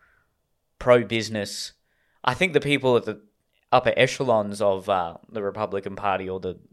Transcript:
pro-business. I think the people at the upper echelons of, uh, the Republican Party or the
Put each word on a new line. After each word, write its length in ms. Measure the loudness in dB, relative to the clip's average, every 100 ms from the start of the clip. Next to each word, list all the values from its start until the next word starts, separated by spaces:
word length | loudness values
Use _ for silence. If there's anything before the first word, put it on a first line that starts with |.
| _ _ _ _ _ _ _ -2
pro-business. 960 | 4 4 4 -2 -4 -6 -6 -8 -12 -16 _ _ _ _
I 100 | -4
think 200 | 0 2
the 60 | 2
people 380 | 2 0 2 2
at 80 | 0
the 160 | -10 _ _ _ _ 0
upper 220 | 2 4 2
echelons 640 | 2 2 2 2 0 0
of, 300 | 0 0 0
uh, 280 | -2 -2 -8 -12
the 120 | -8
Republican 520 | -6 -4 -4 -4 -8 -6
Party 320 | -2 -2 -4
or 120 | -6
the 180 | -8 -10 _